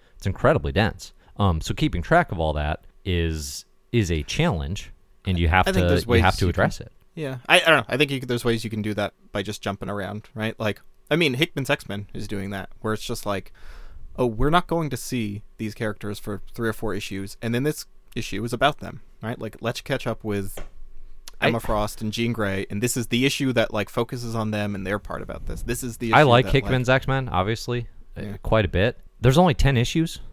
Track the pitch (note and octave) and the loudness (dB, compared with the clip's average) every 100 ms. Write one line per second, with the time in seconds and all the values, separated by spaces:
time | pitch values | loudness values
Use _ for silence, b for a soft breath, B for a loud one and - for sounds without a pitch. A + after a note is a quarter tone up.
0 | _ - G2 - B2+ D#3+ C#2+ D2 G#2+ - | _ -8 -6 2 4 4 2 2 0 -2
1 | - b b - G2+ D#2+ - - D3+ E2+ | -14 b b 0 2 2 -2 0 0 0
2 | - E3+ E3+ F#2 D#2+ D2 D2+ - - - | 4 4 4 0 0 0 -2 -4 -8 -8
3 | G2 F2 E2 D#2 C#2+ - - _ _ A#2+ | -2 0 0 -2 -6 -10 -14 _ _ 2
4 | F2 D#2+ C#2+ - E3 G2+ C#2 G#2 - - | 2 0 -2 0 0 0 -4 -8 -10 -16
5 | _ _ - F2 E2+ F2+ F#2 F#2 F2 F2 | _ _ -2 2 6 6 6 4 4 4
6 | G#2+ A#2 F#2 - F2+ E2 - - - - | 4 6 6 4 2 2 0 0 -12 -20
7 | _ E3 C#3 C3 - F3 E3 D3 - B2+ | _ -8 -8 -4 4 6 8 4 4 0
8 | C#3+ C3+ B2+ A#2+ A#2+ A2+ A2 G#2+ G#2+ G#2+ | 0 -2 -2 0 0 0 -2 -4 -4 -2
9 | G2+ - - G#2 G2+ G#2 G#2+ G2 F#2+ G2+ | -4 -6 -8 -6 -6 -6 -6 -6 -6 -6
10 | F#2+ G#2+ - A2 A2 - G#2+ - - - | -6 -10 -10 -6 -6 -2 -4 -4 -10 -12
11 | - D3+ D#3+ B2+ E3+ C#3+ C3+ D3 - G2+ | -2 2 2 2 -2 -2 -2 -2 -4 -10
12 | G#2 G2+ G#2 G2+ G2 G2 - - A2 G#2+ | -8 -10 -6 -6 -6 -8 -10 -8 -4 -4
13 | - A#2 G#2 F#2+ - b b b b b | -4 -6 -4 -4 -6 b b b b b
14 | b - B2 A2 C#3 F3 - E3 D3+ B2 | b -2 0 2 2 2 2 -2 -4 -6
15 | - B2+ G#2+ G2+ - - A2 - A2 - | -4 -4 -4 -6 -12 -8 -8 -4 -6 -4
16 | G#2 G#2 - G2+ - - A2+ - A2 G2+ | -8 -8 -8 -8 -8 -4 -4 -2 -2 -4
17 | - F#2+ G2 - A#2 A#2 D3 - - - | -6 -8 -8 -6 -2 0 0 -2 -8 -20
18 | - - - G2 A#2 A#2+ C#3 - - - | -12 -8 -6 -4 -4 2 2 2 -8 -14
19 | - - A2 B2 A2+ - A2+ - - C3 | -18 -10 -8 -6 -8 -6 -6 -4 -4 -4
20 | B2 A2+ G#2+ G2+ G2 - - - - - | -4 -6 -4 -4 -4 -6 -10 -10 -12 -12
21 | - - - - - A#2 - G#2+ G#2 - | -12 -12 -14 -2 0 0 0 0 0 -4
22 | G#2+ A#2 A#2 A2+ G2+ F#2+ - G#2 A#2+ B2+ | -4 -2 -2 0 0 -2 -4 -2 0 0
23 | A2+ A#2+ C#3 - C3 A#2 A2 G#2+ G2+ - | 0 2 2 2 0 2 0 0 -2 -2
24 | A#2 B2+ A#2+ A2+ G#2+ G#2 G#2 G2+ F#2 G#2 | -4 -6 -6 -4 -2 -2 -2 -4 -4 -4
25 | - - - - - - A#2 B2 B2 A2+ | -4 -8 -8 -8 -8 -6 -4 -4 -6 -6
26 | A#2 A#2+ D3 A#2+ - C3+ G#2 B2+ A#2+ C3 | 6 8 8 6 4 2 2 0 2 2
27 | - C3+ B2+ F#2 G2 A2+ - A#2+ A#2 - | 2 -2 0 0 0 -2 -4 -6 -6 -12
28 | - - G#2 G#2 - A2+ F2+ E2+ A2+ - | -16 -12 -10 -6 2 2 4 2 2 0
29 | - - C3 C3+ F3+ - C#3 B2 B2 E3 | -12 2 6 6 6 6 4 4 2 0
30 | E3 - - | -2 -4 -14